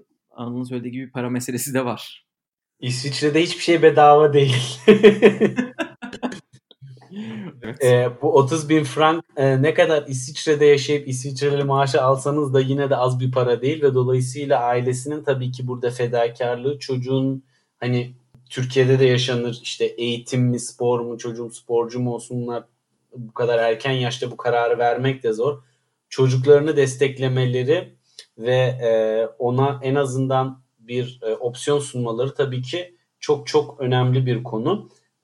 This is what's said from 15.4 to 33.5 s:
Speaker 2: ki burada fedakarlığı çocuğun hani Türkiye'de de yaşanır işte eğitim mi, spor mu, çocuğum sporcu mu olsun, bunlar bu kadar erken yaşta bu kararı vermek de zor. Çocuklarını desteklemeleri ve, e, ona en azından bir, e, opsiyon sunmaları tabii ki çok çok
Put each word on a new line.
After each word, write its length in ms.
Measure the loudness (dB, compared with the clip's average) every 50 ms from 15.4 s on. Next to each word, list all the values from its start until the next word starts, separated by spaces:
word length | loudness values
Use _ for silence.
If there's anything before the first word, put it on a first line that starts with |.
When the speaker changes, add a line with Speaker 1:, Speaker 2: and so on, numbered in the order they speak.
| -4 -6
Speaker 2:
ki 160 | -8 -8 -8 -8
burada 220 | -6 -4 -4 -6
fedakarlığı 920 | -4 -4 -4 -2 0 0 -2 -2 -2 -4 -4 -4 -4 -4 -4 -6 -6 -6
çocuğun 640 | -6 -6 -6 -4 -4 -2 -2 -2 0 -2 -4 -6 -10 _ _ _ _ _ _ -10
hani 360 | -6 -4 -2 -2 -4 -6 -10 -20 _ _ _ _ _ -12
Türkiye'de 500 | -8 -8 -6 -2 2 2 2 4 4 4
de 60 | 4
yaşanır 540 | 4 2 2 0 -2 -2 -2 -4 -6 -8 -10 -12
işte 220 | -12 -6 -4 -4
eğitim 560 | -4 -4 -4 -6 -6 -6 -6 -8 -4 -2 0
mi, 180 | 0 0 0 -2
spor 400 | -6 -10 -8 -4 -2 -2 0 -2
mu, 180 | -2 -6 -10 -10
çocuğum 320 | -10 -10 -10 -10 -10 -12
sporcu 500 | -14 -14 -8 -2 -2 -2 -2 -2 -4 -4
mu 140 | -4 -4 -4
olsun, 280 | -6 -8 -8 -8 -8
bunlar 220 | -6 -6 -6 -8 -10 _ _ _ _ _ _ _ _ _ -18
bu 180 | -16 -16 -12 -8
kadar 260 | -4 -2 0 2 2
erken 320 | 2 2 0 0 -2 -2
yaşta 400 | -2 -2 -2 -4 -4 -6 -8 -10
bu 60 | -8 -6
kararı 400 | -4 -2 0 0 2 0 0 0
vermek 460 | 0 0 0 0 0 -2 -2 -2 -2
de 100 | -4 -2
zor. 280 | -2 -2 -2 -4 -6 -10 _ _ _ _ _ _ _ _ _
Çocuklarını 680 | -2 2 2 2 2 4 6 8 8 8 6 4 2 2
desteklemeleri 1200 | 2 2 2 0 0 0 0 -2 -2 -2 0 0 0 0 0 -2 0 0 0 0 -2 -6 -14 _ _ _ _ -20 -20 _ _ -6
ve, 180 | -2 0 2
e, 340 | 2 2 0 -2 -2 0 0 2 2 2 0 0 0 -2 -4 -4 -4
ona 400 | -2 -2 0 2 0 0 0 -4 -4
en 120 | -2 0
azından 640 | 0 0 -2 -2 -4 -2 -2 0 -2 -2 -4 -6 -12 _ _ _ _
bir, 400 | _ -8 -6 -6 -6 -6 -8 -10 -8
e, 120 | -6 -6
opsiyon 440 | -4 -6 -8 -8 -6 -4 -2 -2 -2
sunmaları 540 | -2 -4 -8 -6 -6 -4 -4 -4 -4 -4 -2
tabii 280 | -4 -4 -4 -4 -6
ki 340 | -8 -8 -8 -10 -10 -12 _ _ _ _ _ _
çok 280 | -4 -2 -2 -2 -2
çok 340 | -2